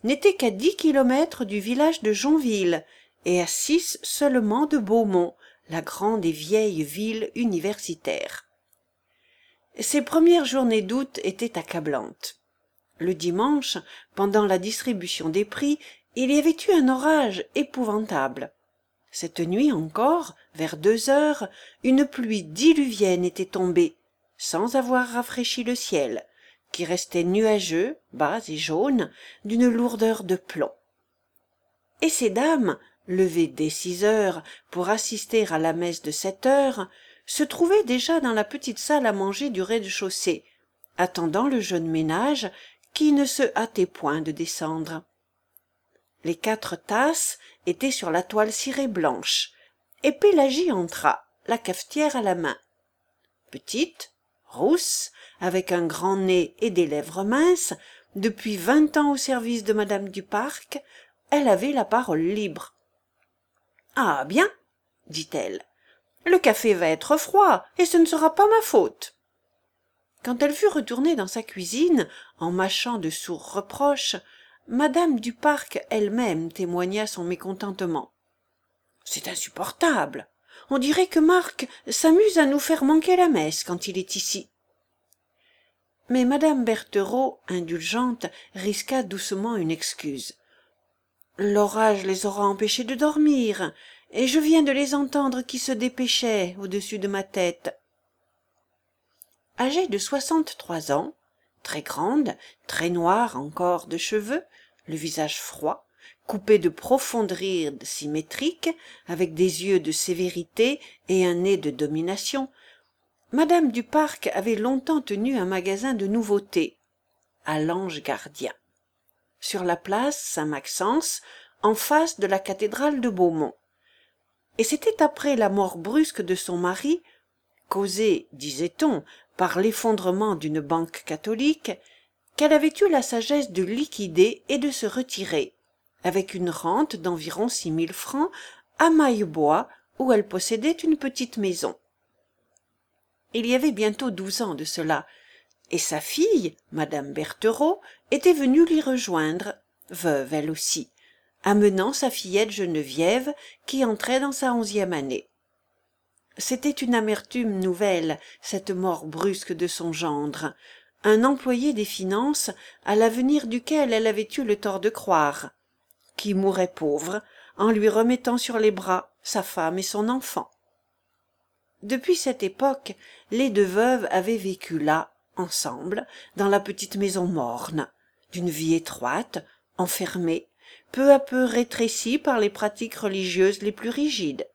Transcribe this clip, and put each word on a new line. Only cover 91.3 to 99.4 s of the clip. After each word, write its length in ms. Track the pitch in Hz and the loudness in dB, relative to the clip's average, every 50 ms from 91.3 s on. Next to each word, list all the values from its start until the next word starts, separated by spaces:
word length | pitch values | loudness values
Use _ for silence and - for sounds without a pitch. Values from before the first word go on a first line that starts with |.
| _ - | _ -4
L'orage 680 | 196 208 202 208 208 202 202 220 220 220 208 196 190 | -2 2 4 4 2 2 2 2 4 4 4 2 0
les 200 | 190 190 185 - | -2 -2 -2 -2
aura 220 | 208 196 202 202 | -4 -2 2 0
empêchés 380 | 202 196 196 214 208 - - 247 | 0 2 0 -2 -2 -2 -2 -4
de 100 | 220 269 | -4 -2
dormir, 800 | 240 294 302 302 302 302 302 294 262 240 220 202 185 185 156 - - - - - - _ _ | 0 0 2 4 4 4 4 4 4 2 0 0 -2 -4 -6 -6 -12 -20 -20 -20 -20 _ _
et 160 | - - 254 | -2 0 0
je 120 | 262 254 320 | 2 2 2
viens 240 | 302 302 320 320 302 | 4 6 6 6 6
de 100 | 277 269 | 4 2
les 220 | 269 285 269 277 | 2 2 0 0
entendre 480 | 285 285 269 - 285 277 269 247 247 254 | 0 0 0 0 0 0 0 0 -2 -6
qui 160 | - - 247 | -6 -8 -6
se 120 | - - | -4 -4
dépêchaient 840 | 262 214 240 254 254 - 254 240 - - - 233 220 208 185 175 180 190 | -2 -2 -2 -4 -2 -2 -2 0 0 0 0 0 0 0 0 -2 -4 -10
au-dessus 400 | 196 190 185 202 196 - 214 208 | -10 -6 -6 -6 -6 -6 -8 -4
de 100 | 190 202 | -4 -2
ma 140 | 196 196 190 | -2 -4 -6
tête. » 560 | 196 - 208 180 175 170 - _ - - _ _ _ _ _ _ _ _ _ _ _ _ _ _ _ _ _ _ _ _ _ _ _ _ _ _ _ _ _ - _ _ _ | -4 -2 0 0 0 -2 -4 _ -10 -10 _ _ _ _ _ _ _ _ _ _ _ _ _ _ _ _ _ _ _ _ _ _ _ _ _ _ _ _ _ -20 _ _ _